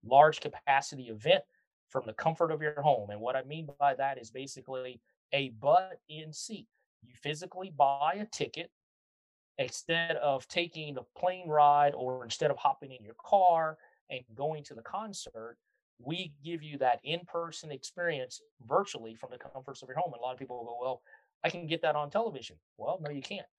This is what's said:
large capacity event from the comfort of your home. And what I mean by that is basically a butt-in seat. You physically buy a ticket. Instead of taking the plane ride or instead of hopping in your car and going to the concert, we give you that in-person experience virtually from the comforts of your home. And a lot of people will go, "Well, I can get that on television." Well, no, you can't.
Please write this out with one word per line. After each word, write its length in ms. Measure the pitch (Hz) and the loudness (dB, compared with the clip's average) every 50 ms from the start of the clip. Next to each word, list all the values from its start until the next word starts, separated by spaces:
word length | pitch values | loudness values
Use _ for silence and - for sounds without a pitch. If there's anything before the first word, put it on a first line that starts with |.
| - | 2
large 360 | 107 127 139 151 156 151 - | 8 10 10 10 10 8 2
capacity 680 | - 113 - - _ - 135 139 139 - - 135 127 117 | -6 -8 -10 -6 _ 2 2 2 2 -2 -10 -12 -12 -12
event 340 | 110 107 107 156 185 185 - _ _ _ _ _ _ _ _ _ | -12 -6 4 4 4 4 4 _ _ _ _ _ _ _ _ _
from 160 | - 135 - | -6 -6 -6
the 80 | 110 107 | -4 -10
comfort 380 | - - 165 160 - 170 160 | -2 -2 -2 2 2 0 0
of 100 | 160 151 | 0 -2
your 200 | 156 151 151 147 | -4 -4 -4 2
home. 280 | 143 151 135 117 104 101 | 4 4 4 4 0 -6
And 100 | 104 104 | -10 -8
what 140 | 110 120 127 | -6 -4 -4
I 80 | 135 131 | -4 -4
mean 240 | 135 151 160 160 143 - _ | -6 -10 -10 -10 -12 -4 _
by 160 | 143 143 135 | 2 2 2
that 220 | 127 135 135 139 | 2 -2 -2 -4
is 140 | 127 117 113 | -6 -12 -14
basically 720 | 113 147 135 135 - 135 127 - 131 131 127 127 123 113 _ _ _ _ _ _ - | _ -12 -10 -10 -12 -16 -12 -10 -10 -8 -8 -10 -12 -14 _ _ _ _ _ _ 0
a 160 | 143 139 131 | 0 0 -2
butt-in 800 | 117 107 123 143 156 180 190 190 175 - _ _ 151 156 156 156 151 | -6 -2 4 6 6 6 6 2 -10 -16 _ _ -14 -14 -14 -12 -12
seat. 340 | - - - 226 180 - _ _ _ _ _ _ _ - | -12 -10 -10 -10 -12 -14 _ _ _ _ _ _ _ -20
You 100 | - - | -20 -20
physically 560 | 117 - 143 156 151 180 180 - 185 190 190 | -8 -6 -6 -6 -6 -8 -12 -10 -12 -12 -12
buy 440 | 156 139 143 135 139 139 143 160 185 208 | 2 4 4 4 4 2 0 0 0 -2
a 60 | 208 | -6
ticket. 460 | 214 - - 131 - - 156 170 170 _ _ _ _ _ _ _ _ _ _ _ _ _ _ _ _ _ | -8 -4 -4 -4 -4 -4 -10 -12 -12 _ _ _ _ _ _ _ _ _ _ _ _ _ _ _ _ _
Instead 580 | - 135 127 - - - - 165 165 165 170 165 | -4 -4 -4 -4 -10 -4 -2 0 0 0 0 -2
of 300 | 135 - 147 135 131 - | 0 2 0 0 0 -4
taking 460 | _ - 180 175 170 - 160 156 147 143 | _ -4 -4 -4 -4 -6 -10 -10 -8 -8
the 100 | 127 120 _ _ | -10 -12 _ _
plane 320 | - - 180 185 185 180 165 | -2 -2 -2 -2 -2 -6 2
ride 440 | 151 151 147 143 147 147 143 143 - | 6 8 8 8 8 8 6 4 4
or 300 | - 127 127 127 127 127 | 2 -4 -4 -4 -4 -6
instead 260 | 113 - - 156 147 | -8 -4 0 0 0
of 80 | 135 | 0
hopping 340 | - - 139 135 _ - 131 131 | 2 2 2 2 _ -6 -18 -18
in 100 | 123 107 | -18 -18
your 120 | 104 113 | -18 -18
car 600 | - - - - 196 185 180 170 165 160 156 156 _ - _ _ _ _ _ | -18 0 4 6 8 8 8 6 6 2 0 -2 _ -18 _ _ _ _ _
and 140 | - 127 127 _ 110 | -12 -12 -12 _ -8
going 300 | 110 139 156 156 151 143 | -4 -2 -2 -2 -4 -10
to 100 | - - | -14 -18
the 80 | 113 | -16
concert, 760 | 113 - - 196 220 214 190 - - 131 _ 110 110 117 120 _ _ _ _ _ _ _ _ | -12 -8 -8 -8 -8 -8 -10 -12 -14 -12 _ -12 -14 -14 -14 _ _ _ _ _ _ _ _
we 360 | _ 120 131 165 180 190 156 147 _ 139 | _ -8 -6 -6 -6 -6 -10 -12 _ -10
give 200 | 165 170 165 151 | -10 -8 -8 -10
you 140 | 151 147 | -12 -6
that 240 | 139 135 123 120 117 - | 0 2 2 2 0 -2
in-person 680 | 135 160 175 175 - - 170 170 165 160 - - 156 | -6 -6 -6 -6 -6 -6 -6 -6 -6 -10 -14 -12 -12
experience 720 | 143 131 - - _ 180 175 170 156 135 127 127 - - _ _ _ _ | -12 -12 -12 -14 _ -4 -4 -2 -2 -4 -6 -8 -12 -18 _ _ _ _
virtually 540 | 120 113 139 180 196 - - - 113 113 113 | -6 2 2 2 2 2 -6 -10 -10 -12 -12
from 160 | 113 - 127 | -12 -14 -14
the 60 | 127 | -14
comforts 440 | 127 - - - 131 131 - 131 - | -16 -16 -14 -14 -12 -12 -12 -14 -14
of 80 | - 127 | -14 -8
your 80 | 131 | -4
home. 160 | 151 147 - 127 | -2 -2 -2 -4
And 80 | 117 | -6
a 20 | 120 | -8
lot 80 | 127 | -8
of 80 | 131 127 | -6 -8
people 180 | 131 123 123 | -10 -12 -10
will 80 | 123 117 | -10 -10
go, 140 | 120 120 120 | -10 -8 -6
"Well, 220 | 123 131 127 127 _ _ - _ _ _ _ _ - | -4 -4 -4 -6 _ _ -20 _ _ _ _ _ -4
I 60 | 170 | -4
can 180 | 170 180 170 | -4 -4 -4
get 140 | 151 165 165 | -4 -4 0
that 160 | - 160 151 | 0 0 0
on 120 | 147 147 143 | 0 -2 -2
television." 480 | - 202 233 220 160 131 117 - - _ _ _ _ | -2 -2 -2 -2 -4 -8 -12 -14 -18 _ _ _ _
Well, 220 | - 107 131 175 190 | -8 -4 -4 -4 -4
no, 100 | 160 147 | -4 -8
you 100 | 147 139 | -8 -8
can't. 260 | 127 - 107 95 - _ _ | -8 -8 -12 -12 -12 _ _